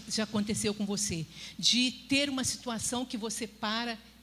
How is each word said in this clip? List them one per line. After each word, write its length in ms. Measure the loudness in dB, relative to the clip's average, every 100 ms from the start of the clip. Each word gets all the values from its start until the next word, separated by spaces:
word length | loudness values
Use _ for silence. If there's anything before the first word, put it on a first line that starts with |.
| -4
já 140 | -2
aconteceu 500 | 0 0 0 0 0
com 120 | 0 0
você, 420 | 0 0 -2 -4 -10 -14 0
de 320 | 4 6 4 2 2
ter 180 | 2 4
uma 160 | 2
situação 640 | -2 -2 -4 -4 -2 -2 -2
que 120 | -4
você 280 | -4 -4 -8
para 540 | -4 -2 0 -2 -6 -10 -14